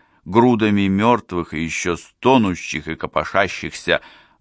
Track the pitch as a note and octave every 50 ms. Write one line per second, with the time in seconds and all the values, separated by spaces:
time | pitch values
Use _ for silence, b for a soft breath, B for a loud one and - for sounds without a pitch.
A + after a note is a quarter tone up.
0 | b b b b b - F2+ A2+ A#2+ B2+ A#2+ G#2+ A2+ G#2+ G#2 G2+ G2+ F#2+ F#2+ G2
1 | G#2+ A#2 A#2+ G#2 - - F#2 F2 E2+ - D#2+ D#2 E2 D#2+ - - - F#2 E2+ D#2
2 | - - _ _ - B2 C3+ B2+ G#2+ F#2+ F2 D#2+ - - - D2 D2 D#2+ D#2+ -
3 | - D2 - - D2+ - - F#2+ G2+ F#2 - - - D#2 - - - E2+ E2 B
4 | B B B B B B B B